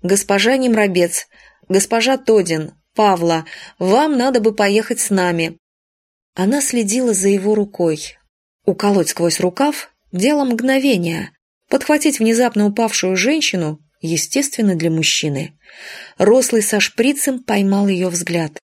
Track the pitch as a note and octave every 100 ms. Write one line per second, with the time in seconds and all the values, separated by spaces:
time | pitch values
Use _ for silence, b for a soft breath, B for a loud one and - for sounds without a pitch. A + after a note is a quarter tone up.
0 | F3+ G3+ - G3+ A3 C4 B3+ A3 G#3 F3+
1 | F3 - - b b b _ F#3+ - A3+
2 | A3+ C4 C4 A3 F3 D#3+ D3+ _ _ -
3 | G#3+ F#3 E3+ D#3+ D#3 B B _ F#3 A3
4 | D#4 C#4 B3+ B3 A3 G#3+ G3+ G3+ A3 G#3+
5 | - G3 F3+ E3+ D#3+ E3 _ _ _ _
6 | _ _ _ - F#3+ C#4+ - A#3+ G3+ A#3
7 | B3+ F#3+ G3 G3+ G3 G#3+ G3+ - E3+ D#3
8 | - - _ _ _ _ - F#3 G3+ G3
9 | D#3+ - E3+ D#3+ F3+ F3 C#4+ D4 - _
10 | _ F3+ A#3 D4 C4+ A3+ B3+ C4+ C#4 G#3
11 | E3+ E3 - _ _ _ _ C4+ - D4+
12 | D4+ C#4+ A3 A3+ B3 G#3+ G#3 G3+ A3+ -
13 | F#3 F#3 F#3+ D#4 D4 F#3 D#3 D#3 _ _
14 | E3 E3 - C4+ C#4+ - G#3 F3 E3 D#3+
15 | D#3+ - D#3 C#3 D#3 _ B B B B
16 | B _ F#3+ B3+ B3+ A#3 G#3 G#3 - -
17 | B3+ C#4+ - B3+ B3+ G#3 G3 G3 G3+ F#3
18 | F#3 F3 F3 E3+ D#3 -